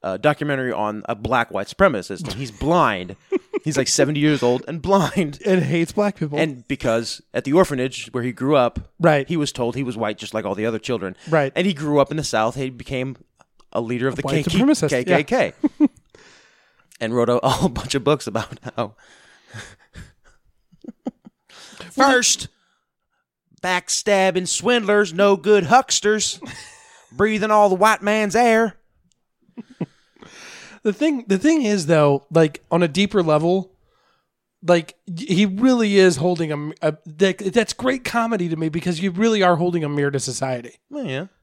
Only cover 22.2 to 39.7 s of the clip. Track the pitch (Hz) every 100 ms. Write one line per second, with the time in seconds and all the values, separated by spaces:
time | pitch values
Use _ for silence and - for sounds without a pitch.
22.2 | 240 - - _ _ _ _ _ _ _
23.2 | _ _ _ _ 180 180 - - - 202
24.2 | 190 180 180 - 208 240 202 208 208 165
25.2 | 202 196 160 208 165 240 269 - 202 214
26.2 | 202 - - - - - - - _ 120
27.2 | 208 214 220 214 208 185 214 214 202 214
28.2 | 214 208 240 226 226 - _ _ _ _
29.2 | _ _ _ - - 254 170 _ _ _
30.2 | - - - - - - 220 202 311 285
31.2 | 226 190 285 320 233 208 151 165 147 139
32.2 | _ 160 160 - _ 170 175 143 196 208
33.2 | 165 151 165 185 185 _ _ _ _ _
34.2 | _ _ _ _ 165 175 160 - - 165
35.2 | 262 180 208 190 254 247 220 202 185 139
36.2 | 170 175 165 147 147 156 156 156 - 151
37.2 | 196 185 196 226 214 - 254 262 254 240
38.2 | 226 226 175 160 160 160 175 160 196 175
39.2 | 226 220 185 170 180